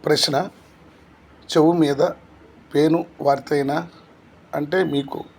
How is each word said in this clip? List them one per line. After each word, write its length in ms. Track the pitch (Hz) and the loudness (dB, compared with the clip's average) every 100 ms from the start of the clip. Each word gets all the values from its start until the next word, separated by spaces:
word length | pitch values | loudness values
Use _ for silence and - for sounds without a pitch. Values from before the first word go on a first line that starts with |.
| - | 0
ప్రశ్న, 440 | 147 - 139 196 - - _ - - - - _ - | 0 0 -2 -4 -10 -20 _ -20 -20 -20 -20 _ -20
"చెవు 300 | - 165 156 | -2 4 4
మీద 240 | 175 151 139 175 - - - - - _ 143 | 4 2 2 -2 -2 -20 -20 -20 -20 _ 0
పేను 300 | 156 165 165 - | 2 2 -2 -4
వార్తైనా 680 | 143 139 - 147 139 151 170 - - - _ - - 147 | -2 -2 -2 -2 -2 -4 -6 -20 -20 -20 _ -20 -12 -8
అంటే 280 | 147 180 | -4 -2
మీకు 400 | 175 143 139 - - | 0 -4 -6 -12 -14